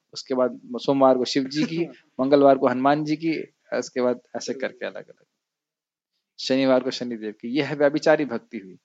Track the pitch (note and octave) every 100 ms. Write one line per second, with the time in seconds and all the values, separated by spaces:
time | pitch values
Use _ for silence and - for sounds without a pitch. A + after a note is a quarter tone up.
0 | _ - - C3 B2+ A#2 - A#2 - C#3
1 | C3 B2+ A#2+ C#3+ C3 D3 D#3 E3 E3 -
2 | _ - C3 C#3+ C#3 C3+ C3+ B2 C3+ D3+
3 | D3+ D#3 D#3+ D3 - _ - A#2+ A#2+ C3
4 | B2 B2 _ A#2 - C3 G#2 - G2 G2
5 | - - _ _ _ _ _ _ _ _
6 | _ _ _ - - C3 C3 B2+ B2+ -
7 | B2 A2+ G#2+ G2+ A#2+ C#3 C#3 D3 C#3+ D3
8 | E3 D#3 C#3 A#2 - A2 F#2+ -